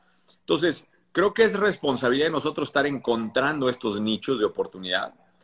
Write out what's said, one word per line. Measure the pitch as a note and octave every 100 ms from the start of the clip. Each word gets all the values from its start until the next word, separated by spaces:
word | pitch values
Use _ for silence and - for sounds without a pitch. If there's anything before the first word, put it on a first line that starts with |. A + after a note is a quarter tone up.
| _ _ _ _
Entonces, | - E3 E3+ C#3+ - _ _
creo | - G3+
que | G#3
es | A3+ G3
responsabilidad | G3+ F#3+ D3 B2 B2 C3+ D#3
de |
nosotros | D3+ D3+ D#3+ D3
estar | D3 C#3+
encontrando | C#3 - A#2 A2 B2+ C#3 D3+ C3
estos | A#2+ A#2 G#2
nichos | G#2+ A2 - C3
de | G#2+
oportunidad, | - F#2+ G2 F#2 F#2 - - _ _